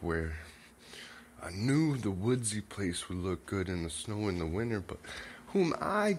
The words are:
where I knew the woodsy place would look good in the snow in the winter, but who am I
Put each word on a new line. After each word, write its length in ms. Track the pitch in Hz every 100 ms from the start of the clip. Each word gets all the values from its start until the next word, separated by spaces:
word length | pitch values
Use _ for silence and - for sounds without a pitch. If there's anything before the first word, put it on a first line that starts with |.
where 320 | 85 82 80 78 - - - - - - - - - -
I 100 | 87
knew 460 | 95 123 147 160 131
the 140 | 104
woodsy 500 | 92 110 127 110 107
place 460 | - - 92 87 -
would 120 | 90
look 260 | 92 87 -
good 240 | 98 92
in 140 | 87
the 60 | 82
snow 380 | - - 104 104
in 120 | 90
the 60 | 80
winter, 360 | 92 117 107
but 160 | - - - - - - -
who 140 | 202
am 140 | 170 -
I 340 | 156 208 208